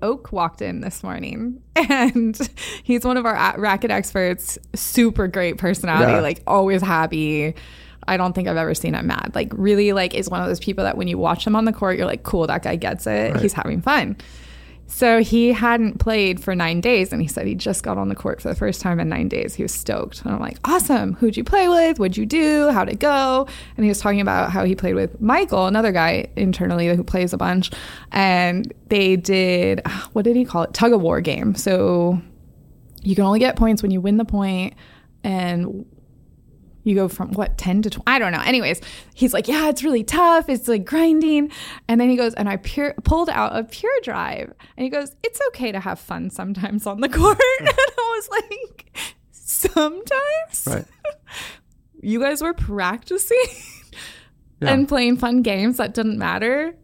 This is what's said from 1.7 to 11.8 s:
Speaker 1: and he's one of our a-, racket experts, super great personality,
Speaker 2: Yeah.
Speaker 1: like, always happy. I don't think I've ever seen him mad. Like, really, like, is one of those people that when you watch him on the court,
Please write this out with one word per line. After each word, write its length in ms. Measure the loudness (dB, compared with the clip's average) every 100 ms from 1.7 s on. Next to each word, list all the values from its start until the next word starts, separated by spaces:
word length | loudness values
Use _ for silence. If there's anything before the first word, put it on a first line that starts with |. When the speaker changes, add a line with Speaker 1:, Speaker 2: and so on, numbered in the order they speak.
| 0
Speaker 1:
and 600 | 2 4 2 2 0 -2 -6 -8 -12 -8
he's 220 | -2 0
one 120 | 0 0
of 100 | 0
our 100 | 0
a-, 240 | 0 0
racket 300 | 0 0 0
experts, 680 | -2 -2 0 0 -2 -6 -10 -10
super 540 | -8 -2 4 4 2 -2
great 280 | 0 -2 0
personality, 540 | -2 -2 2 4 6
Speaker 2:
Yeah. 80 | 4
Speaker 1:
like, 220 | 2 -2 0
always 360 | 2 4 2
happy. 720 | 2 0 0 0 -2 0 -2 -6 -14 -20 -20 -12 -4
I 80 | 0
don't 160 | 0
think 140 | -2 -2
I've 80 | 0
ever 180 | 0
seen 200 | -2 -2
him 120 | -2 -2
mad. 240 | -2 -4
Like, 180 | -4 -4
really, 380 | 0 2 4 4
like, 220 | 2 0
is 140 | -2 -4
one 120 | -2
of 80 | -2
those 100 | -4
people 240 | -4 -2
that 140 | -2 -2
when 100 | -4
you 100 | -2
watch 280 | 0 0 0
him 80 |
on 120 | 2 2
the 60 |
court, 240 | 0